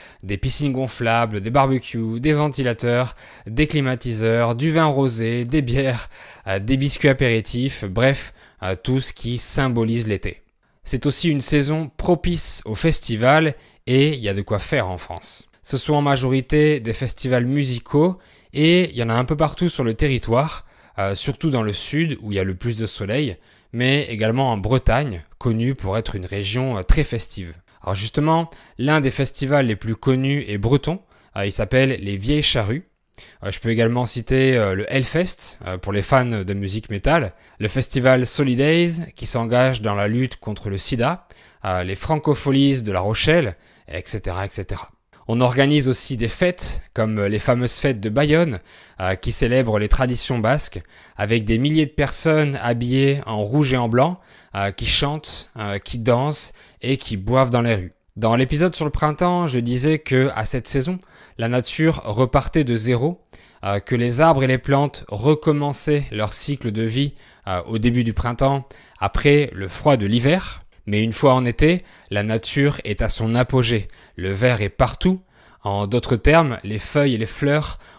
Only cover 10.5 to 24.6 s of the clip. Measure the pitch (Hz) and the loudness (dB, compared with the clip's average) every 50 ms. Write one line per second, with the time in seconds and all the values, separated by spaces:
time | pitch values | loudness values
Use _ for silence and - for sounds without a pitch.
10.5 | _ _ _ _ _ _ - - - 123 - 147 135 - - 170 151 143 123 - | _ _ _ _ _ _ -8 -6 -4 -2 0 0 2 2 2 2 0 0 0 2
11.5 | 156 147 139 143 156 160 160 139 - - - 170 175 165 - 175 175 160 - - | 2 2 2 2 0 -2 -4 -6 -8 -4 0 2 2 2 2 0 0 0 2 2
12.5 | - - - - 110 - - 165 147 - - - 117 107 117 131 143 160 160 156 | 0 0 -2 -4 -4 0 0 2 2 0 0 -2 -2 2 4 4 4 4 4 2
13.5 | 135 - - _ _ _ _ - 123 135 139 151 156 131 110 98 98 101 98 - | -2 -4 -10 _ _ _ _ 0 2 4 4 2 2 0 -2 -2 -2 -2 -2 -2
14.5 | 110 101 - - 165 135 104 92 92 87 - - 85 85 - - - - - _ | -4 -4 -2 -2 -2 -2 -2 -2 -6 -8 -10 -12 -12 -8 -6 -6 -6 -6 -8 _
15.5 | _ _ - - - 127 - - 151 147 143 143 139 127 131 127 135 135 123 - | _ _ -8 -6 -4 -2 0 0 0 2 2 2 2 0 0 0 0 -2 0 0
16.5 | 151 151 151 151 151 135 110 113 107 - 131 120 - - - 131 127 123 120 123 | 2 4 4 4 2 0 -2 -4 -6 -4 -4 -6 -4 -4 -2 0 0 0 2 0
17.5 | 135 147 143 127 123 117 - - - 147 160 185 180 - - _ _ _ _ _ | 0 0 0 -2 -4 -6 -4 0 2 2 4 2 2 -2 -10 _ _ _ _ _
18.5 | - - 151 165 175 180 185 - - 120 117 113 113 117 127 - 160 147 160 143 | -2 2 4 4 6 4 4 2 0 -2 -2 0 2 0 0 0 0 0 0 0
19.5 | - - 175 170 - - 127 113 110 - - 143 131 117 - 113 117 123 143 156 | 0 0 -2 -2 0 0 -2 -2 0 0 0 0 0 0 0 0 2 2 2 0
20.5 | - - - - _ _ _ _ _ - 98 98 101 - - 143 135 - - 160 | -4 -10 -14 -16 _ _ _ _ _ -4 -4 -2 -2 -2 -2 -2 -2 -2 -2 0
21.5 | 131 120 110 107 98 - - - 143 151 170 160 139 - - 107 101 98 95 95 | 0 0 0 -2 -2 -2 -4 -2 -2 -2 -2 -2 -4 -6 -6 -6 -4 -2 -2 -2
22.5 | 92 90 - 120 113 107 113 101 - - 104 95 110 139 151 120 87 - _ _ | -4 -4 -6 -6 -4 -4 -4 -6 -6 -6 -6 -4 -2 -2 -2 -4 -6 -10 _ _
23.5 | _ _ _ _ - 117 123 131 135 147 139 - 117 104 110 110 113 131 135 131 | _ _ _ _ -6 -2 0 2 2 0 0 -2 -4 -2 0 0 0 0 0 0
24.5 | 113 101 | 0 -2